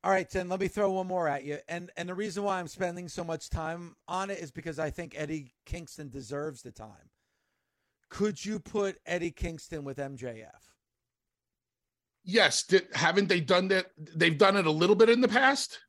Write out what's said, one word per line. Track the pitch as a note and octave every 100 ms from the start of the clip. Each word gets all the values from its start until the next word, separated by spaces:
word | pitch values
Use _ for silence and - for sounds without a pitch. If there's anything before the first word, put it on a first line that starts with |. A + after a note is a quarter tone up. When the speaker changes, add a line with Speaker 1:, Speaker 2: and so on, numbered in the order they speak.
Speaker 1:
All | F#3
right, | F#3+ F3+
Tim, | F#3 F3+
let | F#3
me | F#3+
throw | - G3+
one | F#3+ F#3
more | F#3 D#3+
at | C#3
you. | C3+ D3 -
And, | E3+ F3 -
and | F3
the |
reason | F3+ G#3+ F3+
why | G3+ F#3+
I'm | E3
spending | - F3+ F3 F3
so | -
much | E3 E3 -
time | E3+ D#3+ E3+ F3 _ -
on | F#3 G3
it | F#3+
is | E3
because | E3 D#3+ D#3
I | D#3
think | D#3 E3+ -
Eddie | D3+ D#3 B2+ _
Kingston | - F3 D#3 - D3
deserves | C#3 A2 C#3+ D#3 C3
the | A#2+
time. | - A2 G2 _ _ _ _ _ _ _ _ _ _ _
Could | - G#3 D#3
you | G3 G#3+
put | - G#3+ G3 - -
Eddie | F3 F3
Kingston | - E3+ E3 - D#3+
with | C#3 C3+
M | C#3 C3+
J | B2 A2 A2
F? | - _ _ _ _ _ _ _ _ _ _ _ _ _ _ _ _
Speaker 2:
Yes. | F3+ G#3+ E3 -
Did, | - F#3 -
haven't | - E3 F#3 F#3+
they | F3+
done | C3+ F3+ F#3
that? | F#3+ F3+ _
They've | D#3 D#3+ E3 D3
done | G3 G3+
it | D#3+
a |
little | D#3 F3+
bit | G#3 A3+
in | A#3+
the | B3
past? | A3+ C4+ C#4 - -